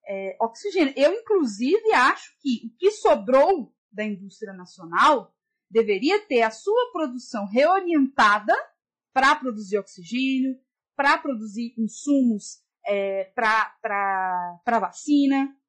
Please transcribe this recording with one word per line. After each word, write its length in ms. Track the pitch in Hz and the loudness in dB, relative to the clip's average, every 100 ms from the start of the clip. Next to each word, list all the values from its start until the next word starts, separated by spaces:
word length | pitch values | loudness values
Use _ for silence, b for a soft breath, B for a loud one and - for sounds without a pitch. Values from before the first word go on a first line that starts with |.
| - | -8
é, 300 | 196 196 185 | -8 -8 -6
oxigênio. 520 | 226 - 403 370 277 254 | -6 -6 -6 -2 -2 2
Eu, 180 | 285 | 2
inclusive, 760 | 427 - 403 262 202 254 415 440 | 2 0 0 0 -2 0 2 2
acho 440 | 330 262 - - _ | 4 2 0 -10 _
que 260 | 285 233 226 | -6 -4 -6
o 100 | _ | _
que 140 | 381 | 0
sobrou 840 | 427 370 285 196 262 320 370 214 _ _ | 2 2 2 4 4 4 2 -2 _ _
da 140 | 202 | -8
indústria 480 | 214 196 196 - 208 | -8 -8 -14 -16 -16
nacional 840 | 190 180 - 165 170 277 269 - _ _ _ _ | -16 -20 -20 -6 2 4 4 -2 _ _ _ _
deveria 500 | 214 208 190 269 415 | 0 2 0 2 0
ter 220 | - 254 | 0 0
a 80 | 220 | 0
sua 400 | 220 392 453 480 | -2 0 0 0
produção 540 | 392 302 247 - 220 202 | -4 -6 -6 -10 -8 -2
reorientada 1080 | 220 302 392 349 320 269 - 214 208 208 453 659 _ _ _ _ | 2 4 2 2 0 2 4 4 4 0 -2 -2 _ _ _ _
pra 200 | 262 269 302 | 2 2 2
produzir 420 | 254 214 196 202 | -2 -8 -4 -6
oxigênio, 800 | 196 - 170 240 269 262 262 262 _ _ _ - | -6 -20 -8 -4 0 0 -2 -6 _ _ _ -2
pra 200 | 277 320 | 0 0
produzir 580 | 302 233 214 202 233 226 | -2 -8 -8 -10 -10 -6
insumos, 840 | 220 - 285 285 247 208 - - _ _ | -8 -6 0 2 2 0 -8 -20 _ _
é, 400 | - 202 196 196 190 | -4 -2 -2 -4 -6
pra, 420 | - 220 220 208 _ | -2 0 0 -2 _
pra, 800 | 220 202 196 190 185 180 175 175 | -6 -2 -2 -2 -2 -4 -6 -8
pra 140 | - 233 | -2 -2
vacina 760 | 185 - - 285 277 269 277 - | -2 -8 0 2 4 2 -2 -6